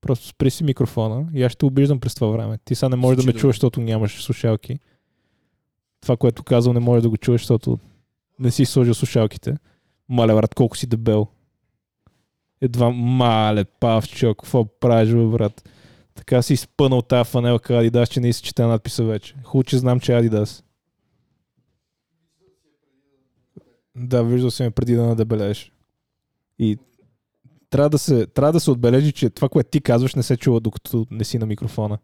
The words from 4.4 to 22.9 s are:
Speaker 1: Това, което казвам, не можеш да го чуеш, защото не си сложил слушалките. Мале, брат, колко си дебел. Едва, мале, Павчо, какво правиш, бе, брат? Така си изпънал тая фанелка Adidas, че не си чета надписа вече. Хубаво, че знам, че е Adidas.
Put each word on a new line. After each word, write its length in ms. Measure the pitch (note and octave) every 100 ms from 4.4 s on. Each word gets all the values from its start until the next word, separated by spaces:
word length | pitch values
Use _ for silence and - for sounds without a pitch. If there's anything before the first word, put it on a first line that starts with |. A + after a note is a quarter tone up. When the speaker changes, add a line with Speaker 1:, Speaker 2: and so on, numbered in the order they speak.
| A#2 A2 - C3 _ _ _ _ _ _ _ _ _ _ _ _
Speaker 1:
Това, 160 | - A#2+
което 260 | B2 -
казвам, 300 | - B2 A#2+
не 60 | A#2+
можеш 240 | A#2+ A#2+
да 60 | A2+
го 80 | A2
чуеш, 240 | - A#2+
защото 380 | - A2+ - A#2 - _ _ _ _ _
не 120 | B2+
си 140 | A#2 C3
сложил 280 | - A#2+
слушалките. 640 | A#2 C3 B2+ A2 - - D3 _ _ _ _ _
Мале, 240 | B2 A2+
брат, 220 | A2 A2 -
колко 220 | A#2+ -
си 100 | B2
дебел. 400 | A2+ A2+ G#2+ G#2 _ _ _ _ _ _ _ _ _ _ _ _ _
Едва, 280 | C3 A#2+ A#2+
мале, 760 | B2 A#2+ B2+ A#2+ A2 G#2+ G#2+ G2
Павчо, 600 | _ A#2+ A2+ - - A#2+
какво 360 | G#2 - B2+ G#2+
правиш, 440 | _ A#2+ A2+ A2
бе, 120 | A#2 A2+
брат? 420 | A2+ G#2 - _ _ - _ _ -
Така 260 | - B2+
си 120 | A#2+
изпънал 480 | C3+ - - C#3 B2+
тая 220 | - B2+
фанелка 500 | A#2+ B2+ A#2+ A#2+ -
Adidas, 320 | A#2+ A#2 A#2+ A#2+
че 140 | -
не 140 | A#2+
си 100 | A2+
чета 240 | - - A#2
надписа 360 | A2+ A#2 -
вече. 320 | A2+ G#2+ - C#3
Хубаво, 280 | B2 C3+
че 140 | C3 C3
знам, 220 | B2+ B2
че 140 | -
е 20 | A#2+
Adidas. 440 | A#2 G#2+ G#2 - _ _ _ _ _ _ _ _ _ _ _ _ _ _ _ E3 E3 _ _ _ D3+ C#3+ C#3